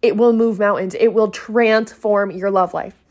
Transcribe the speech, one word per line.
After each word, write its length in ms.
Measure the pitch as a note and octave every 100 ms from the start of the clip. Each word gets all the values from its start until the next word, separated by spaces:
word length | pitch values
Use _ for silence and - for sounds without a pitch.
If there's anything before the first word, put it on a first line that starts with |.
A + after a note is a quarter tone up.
it 120 | G3+ G#3
will 160 | A#3+
move 280 | A3+ A#3 G3
mountains. 340 | G3+ G3+ F#3
It 140 | - A3+
will 240 | G#3+ G#3+
transform 960 | - - A3+ A3+ A3 A3 - G#3+ G3+ G3
your 220 | F3+ G3
love 240 | G3 F3+ E3
life. 180 | - - _